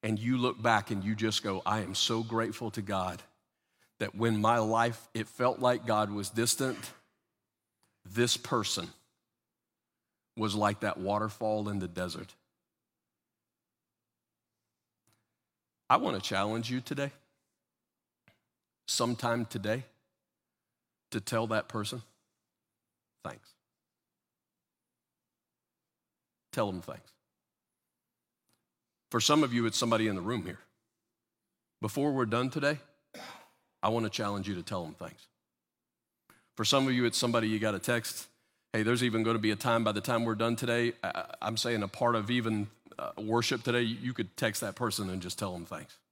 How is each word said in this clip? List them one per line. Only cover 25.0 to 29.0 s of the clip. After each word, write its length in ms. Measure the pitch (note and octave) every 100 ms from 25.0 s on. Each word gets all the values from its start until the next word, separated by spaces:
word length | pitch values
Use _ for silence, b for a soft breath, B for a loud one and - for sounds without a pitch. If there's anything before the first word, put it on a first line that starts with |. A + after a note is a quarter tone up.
| _ _ _ _ _ _ _ _ _ _ _ _ _ _ _
Tell 180 | - G#2+
them 100 | F#2
thanks. 300 | - - - _ _ _ _ _ _ _ _ _ _ _ _ _ _ _ _ _ _ _